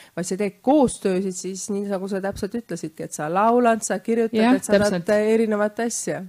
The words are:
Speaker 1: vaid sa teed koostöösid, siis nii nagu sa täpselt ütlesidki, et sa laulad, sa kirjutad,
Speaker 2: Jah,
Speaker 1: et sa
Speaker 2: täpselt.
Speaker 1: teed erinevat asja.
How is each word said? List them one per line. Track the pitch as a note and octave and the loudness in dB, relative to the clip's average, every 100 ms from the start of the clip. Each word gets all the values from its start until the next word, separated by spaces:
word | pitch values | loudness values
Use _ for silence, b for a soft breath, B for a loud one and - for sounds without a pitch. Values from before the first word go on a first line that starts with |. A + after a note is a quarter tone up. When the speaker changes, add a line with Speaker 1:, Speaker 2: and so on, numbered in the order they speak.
| B | B
Speaker 1:
vaid | - F3 | -8 -6
sa | F#3 | -4
teed | G#3 - | -4 -2
koostöösid, | - D4+ B3 - G3 F#3 G3 | 2 4 4 2 -2 0 -2
siis | F3+ F3+ F#3+ - | -6 -8 -10 -6
nii | G3+ G3+ | -6 -4
nagu | G3 G3 | -4 -4
sa | G3 | -6
täpselt | F#3+ G3+ G3 A#3 | -6 -6 -6 -6
ütlesidki, | - E3+ D#3 - D#3+ | -8 -10 -10 -10 -12
et | - | -8
sa | D3+ | -4
laulad, | F3+ A3 A#3+ A#3 A3+ | 2 4 4 4 2
sa | - G3+ | 0 -4
kirjutad, | - A3+ A3+ A3 | -2 0 0 2
Speaker 2:
Jah, | A3+ C#4+ | 4 4
Speaker 1:
et | - | 4
sa | G3+ | 2
Speaker 2:
täpselt. | G#3 F3+ E3+ | 4 0 2
Speaker 1:
teed | G#3 G#3+ | 2 4
erinevat | A3+ A3 G#3 G#3 G#3+ | 2 2 0 -2 -2
asja. | A#3 - - D3+ | -6 -4 -6 -6